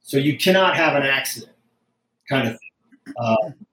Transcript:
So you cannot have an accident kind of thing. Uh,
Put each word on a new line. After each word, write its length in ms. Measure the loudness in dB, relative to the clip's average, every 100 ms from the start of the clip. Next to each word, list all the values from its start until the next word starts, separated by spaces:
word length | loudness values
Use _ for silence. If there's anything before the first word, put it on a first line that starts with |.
So 160 | -2 0
you 200 | 0 0
cannot 380 | 2 4 4 2
have 200 | 0 0
an 80 |
accident 480 | 0 -2 -4 -10 -14 _ _ _ _ _ _ _ -4
kind 200 | -2 -2
of 60 |
thing. 600 | -6 -18 _ _ -20 -18 -6
Uh, 160 | 0 0 0 -8 -20